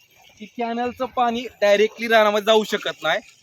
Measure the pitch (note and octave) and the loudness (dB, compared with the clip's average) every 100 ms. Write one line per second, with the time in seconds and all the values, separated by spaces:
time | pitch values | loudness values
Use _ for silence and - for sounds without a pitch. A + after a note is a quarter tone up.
0 | _ _ _ - G#3 - A#3 A#3 B3 - | _ _ _ -20 -16 -10 -8 -6 -6 -6
1 | B3+ B3+ A#3+ A#3 A#3+ - G3+ G3+ G#3+ - | -6 -2 -2 -2 -8 -2 2 4 2 0
2 | A3+ A3+ G#3+ G#3 G3+ A3 G#3 G#3 E3+ - | 2 4 4 2 2 2 0 -4 -6 -6
3 | D#3+ G3 - _ | -4 -4 -6 _